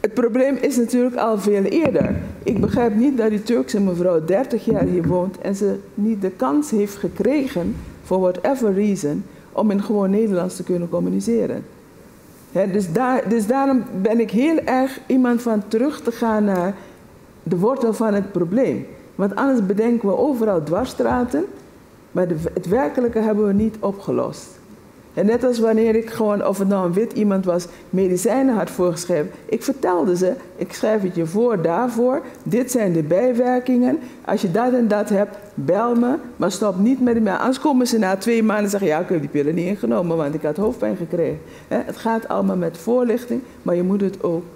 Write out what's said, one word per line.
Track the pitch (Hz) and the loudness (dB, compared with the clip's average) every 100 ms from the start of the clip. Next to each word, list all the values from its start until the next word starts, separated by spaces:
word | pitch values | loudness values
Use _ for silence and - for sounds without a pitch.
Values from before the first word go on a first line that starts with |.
Het | 208 | -4
probleem | - 233 226 262 277 | 0 0 2 2 2
is | - 247 | 0 0
natuurlijk | 233 254 247 247 | 0 2 0 0
al | 220 220 | -2 0
veel | 196 202 | 0 0
eerder. | 196 302 302 170 - - - - | 2 2 2 2 0 -2 -6 -8
Ik | - 202 | -4 0
begrijp | 202 226 240 | 0 2 0
niet | 214 262 262 | 2 2 2
dat | 220 | 0
die | 214 | 0
Turkse | 214 247 262 214 | 0 -2 0 0
mevrouw | 202 175 175 170 | 0 2 2 2
dertig | 160 190 269 233 | 2 0 0 -2
jaar | - 202 | 0 0
hier | 180 180 165 | 2 0 0
woont | 180 180 185 | 0 -2 -4
en | - | -6
ze | 196 202 196 - | -2 -2 -2 -8
niet | - 208 220 | -2 -2 0
de | 190 | -4
kans | 185 262 294 294 | -2 0 0 0
heeft | 220 202 - | 0 -2 -2
gekregen, | - - 208 294 262 - 175 233 - - | -8 0 2 2 0 -2 -4 -6 -10 -16
for | - 185 | -2 2
whatever | 185 180 208 269 226 | 2 2 0 2 2
reason, | 190 208 190 147 160 202 - - | 2 2 0 -2 -4 -6 -14 -10
om | - 214 | 0 0
in | 196 | 0
gewoon | 202 208 190 | 0 0 2
Nederlands | 202 226 185 180 - | 2 2 0 -2 -6
te | |
kunnen | 180 180 170 | -4 -2 -2
communiceren. | 175 180 190 202 233 - - - - - - - - - - - | -2 0 -2 0 0 0 -4 -10 -20 -20 -20 -20 -20 -20 -20 -8
Hè, | 175 196 | -2 0
dus | 190 185 | 0 0
daar, | 165 254 254 - | 0 0 0 0
dus | 233 208 | 0 2
daarom | 262 277 262 - - | 2 2 2 0 -2
ben | 196 233 | 0 2
ik | 226 | 2
heel | 202 285 320 | 2 2 0
erg | - 254 262 269 - | 0 0 0 -4 -2
iemand | 262 247 240 | 2 4 2
van | 240 220 202 | 0 -2 0
terug | 226 269 294 | 0 0 -2
te | - | -6
gaan | 233 233 214 | -2 0 2
naar | 208 190 175 196 - - - - - - | 2 2 -2 -4 -12 -20 -20 -20 -20 -14
de | - 180 | -4 0
wortel | 202 262 226 | 2 2 0
van | 208 226 | 0 2
het | 202 196 | 0 0
probleem. | 180 170 208 240 110 - - - | -2 0 2 2 0 -6 -16 -20
Want | - 196 | -4 -4
anders | 196 269 262 190 | 0 2 2 2
bedenken | 202 226 240 202 | 2 2 2 2
we | 190 | 2
overal | 285 254 220 185 | 2 2 0 0
dwarsstraten, | 151 175 254 - 233 247 247 277 392 - - - - - - | 0 -2 -2 -2 0 0 0 -2 -4 -8 -20 -20 -20 -20 -8
maar | - 180 | -2 0
de, | 165 165 | 0 -2
het | - 170 | -4 -2
werkelijke | 214 294 294 240 233 | 0 0 0 0 0
hebben | 220 208 214 | 0 2 2
we | |
niet | 196 220 214 | 2 0 -2
opgelost. | 202 196 - 123 117 - - - - - - - - | -6 -4 -4 -2 -2 -6 -16 -20 -20 -20 -20 -20 -12
En | - 190 | 0 2
net | 233 | 2
als | 247 233 | 2 2
wanneer | 226 220 226 | 2 4 4
ik | 220 226 | 2 0
gewoon, | - 214 208 - | -2 0 0 0
of | 190 | 0
het | 196 | 0
nou | 196 180 | 2 0
een | |
wit | 175 226 | 0 -2
iemand | - 208 196 | 0 0 2
was, | 185 175 175 - - | 0 -2 -4 -16 -6
medicijnen | 180 190 180 220 233 269 | 0 2 2 0 2 2
had | 220 175 | 2 -2
voorgeschreven. | - 180 165 - 170 151 - - | 0 0 0 -2 -2 -2 -8 -6
Ik | 233 | -4
vertelde | - - 370 349 262 175 | -2 -2 0 0 2 2
ze, | 185 180 - - | 0 -2 -8 -10
ik | 175 | -10
schrijf | - 202 220 | -4 0 0
het | 190 | 0
je | 170 165 | -2 -2
voor | 180 240 214 | 2 2 2
daarvoor. | 165 170 247 220 247 277 - - | 0 0 -2 0 0 0 -6 -12
Dit | - 202 254 | -2 0 0
zijn | 254 208 | 0 2
de | 165 | 0
bijwerkingen. | 151 175 254 233 247 254 247 247 247 285 - - | 2 2 2 2 2 0 2 2 2 0 -4 -16
Als | - 208 | -4 -2
je | 196 | 0
dat | 170 247 | 2 2
en | 247 226 | 2 2
dat | 208 214 | 2 2
hebt, | 202 202 - - | 0 0 -4 -16
bel | - 139 208 233 | -8 0 2 2
me. | 240 240 302 - - | 2 2 0 -4 -4
Maar | 170 | -4
stop | - 214 185 | 0 -2 2
niet | 208 262 | 2 4
met | 247 233 | 2 2
de, | 214 185 | 2 0
anders | - 262 | 0 0
komen | 311 254 247 | 2 2 2
ze | 226 | 2
na | 190 190 | 2 0
twee | 208 233 | 2 2
maanden | 220 208 | 2 2
en | 208 | 0
zeggen, | 202 190 | 0 0
ja, | 151 | 0
ik | 175 | 0
heb | 175 | -2
die | 147 | -2
pillen | 147 143 | 0 0
niet | 170 175 | 0 -2
ingenomen, | 202 220 226 175 165 | -2 0 0 0 0
want | 147 | -2
ik | 151 | -2
had | 151 151 | -4 -2
hoofdpijn | 214 247 214 196 | -2 -2 -4 -4
gekregen. | 170 175 151 151 - - - | -4 -2 -2 -4 -10 -20 -6
Hè, | 214 | -4
het | - - | -4 -6
gaat | 226 226 226 | -2 -2 -2
allemaal | 190 196 190 | -2 0 0
met | 170 165 | -2 -4
voorlichting, | - 247 247 240 247 240 - - | 0 0 2 -2 -2 -6 -6 -10
maar | - | -2
je | 175 | 0
moet | 180 202 | 0 0
het | 196 190 | 0 -2
ook | - 165 175 | -4 -4 -6